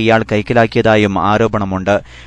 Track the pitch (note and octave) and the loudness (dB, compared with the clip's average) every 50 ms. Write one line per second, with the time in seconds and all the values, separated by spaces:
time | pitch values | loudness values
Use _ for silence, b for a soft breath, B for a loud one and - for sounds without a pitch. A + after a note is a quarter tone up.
0 | A2+ A2+ A2+ A2+ A2+ - A2 G#2+ G#2 - A#2+ A#2 A2+ A2+ - A#2+ A2+ A2 A2 G#2+ | 2 2 2 0 0 -2 -2 -2 -2 0 0 0 0 2 0 0 2 2 2 4
1 | G#2 G2+ G2 F2+ E2 G2+ G#2+ G#2+ A2+ A2 G2+ G#2+ G2 F#2+ F#2+ F#2+ F#2 F#2+ G2+ G2+ | 2 0 0 -2 0 0 0 0 0 -2 -2 -4 -4 -4 -6 -4 -2 -2 -2 -2
2 | B B B B B | B B B B B